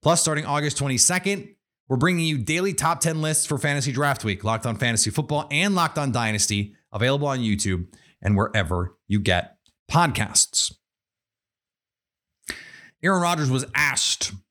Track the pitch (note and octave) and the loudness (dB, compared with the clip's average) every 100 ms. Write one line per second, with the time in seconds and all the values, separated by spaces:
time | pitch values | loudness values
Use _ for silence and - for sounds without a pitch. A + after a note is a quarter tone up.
0 | D3+ E3+ - D3+ D3+ C#3+ D3 - C#3 B2+ | 4 2 2 -2 -2 -2 -2 -2 -2 2
1 | - F3+ F#3 G3+ G3+ _ _ _ _ B2+ | 2 2 -2 -4 -6 _ _ _ _ 2
2 | D#3+ F3+ D#3+ D3+ A2 D#3+ G3 E3 D#3+ D3+ | 2 2 0 -2 0 0 0 0 0 0
3 | E3+ D#3+ D#3 D#3 - D3 D3+ C#3+ C3+ B2+ | 0 0 0 -2 -2 -2 0 0 -2 0
4 | C#3+ C3+ A2 F#2 G#2+ A2 B2 A2 B2+ A2+ | 0 0 -2 -2 -2 -2 -2 -2 0 0
5 | - - C#3 D3 - C#3+ G3 F#3+ E3 - | 0 -2 -2 -2 -2 0 0 2 0 0
6 | C#3+ A#2+ A2+ G#2+ - G#2 G2+ - _ G#2 | -2 0 0 0 0 0 -4 -8 _ -2
7 | B2 C#3 C#3+ C3 A2+ G#2 G2+ F#2 F2+ - | 0 0 -2 -2 0 0 0 -2 -6 -14
8 | _ _ G#2+ G2+ A2 A2 D#2+ F2+ F2+ - | _ _ 2 2 2 0 0 -2 -2 -8
9 | _ G#2 G2 F2 - _ _ _ _ D#3+ | _ 0 2 0 0 _ _ _ _ 2
10 | E3+ B2 A2 - - - - - _ _ | 2 0 -2 0 0 0 -4 -6 _ _
11 | _ _ _ _ _ _ _ _ _ _ | _ _ _ _ _ _ _ _ _ _
12 | _ _ _ _ - - - - - _ | _ _ _ _ -14 -14 -14 -20 -20 _
13 | F3 F#3+ F3 F3 C#3+ C3 A#2 C#3 D3 A#2+ | 0 2 2 2 2 0 0 0 0 2
14 | - - - G2 _ | -2 -2 -4 -8 _